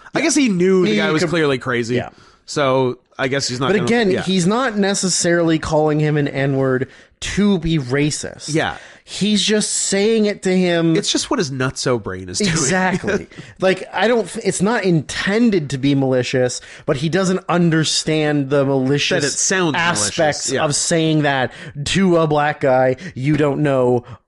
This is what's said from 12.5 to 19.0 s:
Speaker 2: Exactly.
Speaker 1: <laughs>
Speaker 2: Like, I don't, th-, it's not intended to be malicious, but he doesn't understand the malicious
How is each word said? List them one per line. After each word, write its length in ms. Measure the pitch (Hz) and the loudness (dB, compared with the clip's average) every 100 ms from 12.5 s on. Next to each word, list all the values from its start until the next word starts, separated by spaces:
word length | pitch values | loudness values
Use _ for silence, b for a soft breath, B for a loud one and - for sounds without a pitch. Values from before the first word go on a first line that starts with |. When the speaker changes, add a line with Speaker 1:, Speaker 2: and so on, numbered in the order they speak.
Speaker 2:
Exactly. 760 | 160 139 185 185 190 202 196 - | 0 0 0 0 -2 -2 -4 -6
Speaker 1:
<laughs> 60 | B B B | B B B
Speaker 2:
Like, 240 | 190 185 - | 0 0 -4
I 160 | - 214 | -2 0
don't, 180 | 240 175 | 0 -2
th-, 160 | - 190 | -4 -4
it's 160 | - | 0
not 220 | 196 233 | 0 2
intended 840 | 185 165 - - 185 214 240 196 143 | 2 2 0 -6 -2 2 2 2 -2
to 80 | 139 | -2
be 160 | 143 | 0
malicious, 680 | 139 135 131 120 131 127 - B B - | 2 2 0 0 0 0 -2 B B -4
but 100 | 135 | -2
he 120 | 160 | 0
doesn't 340 | 175 185 185 - | 0 0 -2 0
understand 1000 | 175 170 160 151 - - 156 151 147 135 | 2 2 2 0 -2 -2 0 0 0 0
the 140 | 143 | 0
malicious 580 | 135 139 131 143 | 2 0 0 0